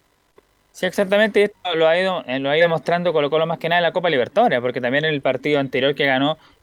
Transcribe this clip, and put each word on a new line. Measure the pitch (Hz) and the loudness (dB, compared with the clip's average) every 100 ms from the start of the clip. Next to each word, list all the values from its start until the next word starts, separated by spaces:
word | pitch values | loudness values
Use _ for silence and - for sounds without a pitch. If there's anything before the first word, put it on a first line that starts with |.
| _ _ _ _ _ _ _ | _ _ _ _ _ _ _
Sí, | - 180 | -8 -4
exactamente, | - 190 202 220 208 | -2 0 2 2 2
y | |
esto | 202 - 180 | 0 -2 -4
lo | 160 160 | 2 2
ha | 175 | 2
ido, | 190 180 - | 0 -4 -6
eh, | 131 | -4
lo | 139 | 0
ha | 151 | 2
ido | 170 | 2
mostrando | 160 - 175 175 | 0 -2 -2 0
Colo-Colo | 156 143 156 | 0 2 0
más | 160 160 | -2 -4
que | 165 | -2
nada | 175 | 0
en | |
la | 170 | 0
Copa | 180 175 | 0 0
Libertadores, | 139 113 - 240 127 | 0 0 2 2 2
porque | 120 123 | -2 -4
también | 123 139 | -2 -2
en | 156 | -2
el | 147 | -2
partido | 139 127 151 147 | -2 -2 -2 -2
anterior | 135 131 135 147 | -2 -2 -2 0
que | 143 | 0
ganó, | 131 143 156 _ _ | 0 -2 -4 _ _